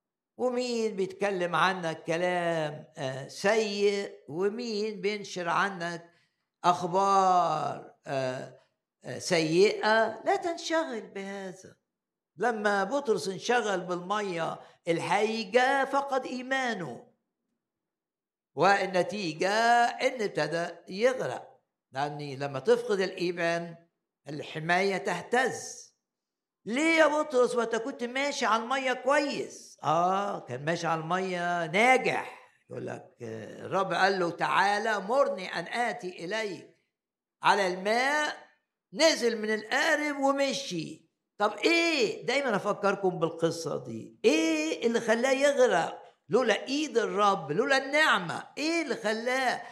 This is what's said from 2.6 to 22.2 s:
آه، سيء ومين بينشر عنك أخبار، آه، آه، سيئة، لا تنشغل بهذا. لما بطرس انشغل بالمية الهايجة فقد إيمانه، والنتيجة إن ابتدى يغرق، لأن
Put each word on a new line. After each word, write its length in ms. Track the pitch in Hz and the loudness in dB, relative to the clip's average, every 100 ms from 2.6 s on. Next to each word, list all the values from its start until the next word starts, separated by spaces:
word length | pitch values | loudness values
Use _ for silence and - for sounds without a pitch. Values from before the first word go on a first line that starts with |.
| 151 147 - - | -2 -6 -14 -10
آه، 300 | 135 131 139 | -8 -8 -10
سيء 960 | - 196 220 214 202 202 202 202 - - | -2 2 2 2 2 2 2 -4 -10 -12
ومين 720 | 151 202 220 240 208 214 208 | -4 -2 -2 -4 -4 -4 -4
بينشر 480 | 185 208 196 190 170 | -4 -4 -8 -6 -2
عنك 600 | 160 196 185 170 170 - _ _ _ _ _ | 0 0 -2 -6 -8 -12 _ _ _ _ _
أخبار، 1300 | 175 175 175 185 196 196 190 180 165 156 143 127 - - - | 2 2 2 2 4 6 6 6 4 0 -4 -6 -12 -18 -6
آه، 540 | 139 131 127 135 - _ _ _ _ | -4 -2 -4 -10 -18 _ _ _ _
آه، 160 | - 123 | -12 -10
سيئة، 1040 | - 175 156 170 208 - 214 220 220 - 294 | 0 2 4 6 4 4 2 4 2 0 -2
لا 100 | 392 | 0
تنشغل 680 | 349 339 - 330 311 233 | -2 -6 -2 -2 -2 -6
بهذا. 760 | 196 196 196 202 190 175 - - _ _ _ _ _ - | -10 -10 -10 -8 -10 -12 -18 -20 _ _ _ _ _ -2
لما 460 | 233 220 208 202 | 0 2 2 2
بطرس 440 | 196 277 277 208 185 | 2 0 0 0 -2
انشغل 520 | 180 - 240 214 190 | -4 0 0 2 -2
بالمية 800 | 170 175 180 208 208 170 160 - - _ - | -2 -6 -4 -4 -2 -4 -4 -6 -12 _ -2
الهايجة 1000 | 165 139 190 214 226 202 233 254 277 269 | -2 0 0 2 -2 0 2 4 2 0
فقد 400 | 277 277 269 254 | 0 0 -2 -4
إيمانه، 800 | 254 254 269 254 208 151 - - _ _ _ _ _ _ _ _ _ _ _ _ _ _ 131 | -8 -4 -2 -2 -4 -6 -10 -16 _ _ _ _ _ _ _ _ _ _ _ _ _ _ 0
والنتيجة 960 | 175 196 190 185 175 202 180 156 180 214 233 240 240 | 4 4 2 0 0 -2 -6 -2 0 2 4 4 4
إن 360 | - 254 262 | 0 -2 -2
ابتدى 760 | 202 165 151 165 175 - - 190 | -4 -2 -2 -2 -4 -8 -12 0
يغرق، 680 | 240 247 156 110 - - _ _ _ | 0 2 -2 -6 -10 -20 _ _ _
لأن 480 | 127 147 151 | -6 -6 -6